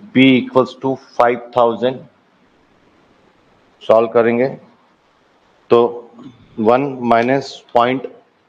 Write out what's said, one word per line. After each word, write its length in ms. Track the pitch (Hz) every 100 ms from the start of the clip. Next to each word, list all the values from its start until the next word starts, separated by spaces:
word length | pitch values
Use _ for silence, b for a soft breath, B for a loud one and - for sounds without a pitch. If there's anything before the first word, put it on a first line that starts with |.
| -
P 140 | 127 135
equals 400 | 127 131 131 120 -
to 120 | 135 131 - -
five 240 | 120 120 -
thousand, 420 | 127 117 101 123 131 - _ _ _ _ _ _ _ _ _ _ _ _ _ _ _ _ _
solve 260 | - 110 117
करेंगे 400 | 117 117 120 131 151 - _ _ _ _ _ _ _ _ _ -
तो 80 | 120 120 - - - - - _ -
वन 240 | 107 127 143 127 120
माइनस 400 | 117 120 135 139 - _
पॉइंट 320 | 120 120 131 - - _ _